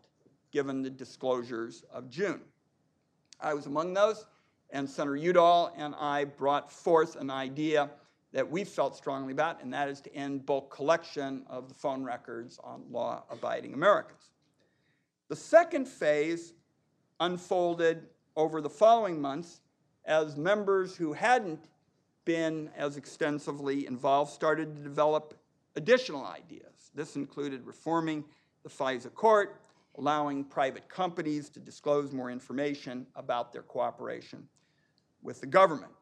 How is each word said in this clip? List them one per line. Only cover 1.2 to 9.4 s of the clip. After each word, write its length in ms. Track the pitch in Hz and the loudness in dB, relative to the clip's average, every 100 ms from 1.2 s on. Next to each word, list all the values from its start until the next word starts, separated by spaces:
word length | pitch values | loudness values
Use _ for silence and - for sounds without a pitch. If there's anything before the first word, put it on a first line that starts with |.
| 131 123 120 117 143 165 - | -2 -2 -2 -8 -8 -12 -16
of 180 | - 127 | -16 -12
June. 300 | 127 202 127 - _ _ _ _ _ _ _ _ - | -6 -4 -4 -12 _ _ _ _ _ _ _ _ -10
I 140 | - | -6
was 120 | 147 143 | -6 -4
among 280 | 143 175 | -4 -2
those, 320 | 185 214 220 - _ _ _ _ | 2 2 2 -10 _ _ _ _
and 180 | 139 139 | -8 -6
Senator 280 | - 147 139 | -4 -4 0
Udall 560 | 165 180 170 175 160 - | 4 8 8 8 4 -4
and 180 | 151 | -10
I 300 | - 147 143 | -4 -2 0
brought 460 | 143 - 139 143 - | -2 -2 2 2 0
forth 460 | - - 165 160 - | -6 4 6 6 -2
an 140 | 135 | -6
idea 600 | 135 135 135 156 151 143 - _ _ _ | -6 -6 -2 2 2 2 -4 _ _ _
that 180 | 135 127 | -4 -2
we 140 | 160 | -2
felt 320 | 202 - 135 - | -4 -2 -2 -2
strongly 360 | 147 135 135 | -6 -6 -6
about, 300 | 135 | -2